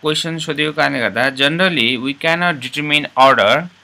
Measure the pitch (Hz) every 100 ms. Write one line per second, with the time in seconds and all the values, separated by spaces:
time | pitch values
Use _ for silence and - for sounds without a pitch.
0 | 151 151 170 165 160 147 151 151 147 139
1 | 113 101 131 135 139 160 185 160 117 127
2 | 131 139 165 165 175 156 127 143 147 147
3 | 147 - 135 123 101 131 175 _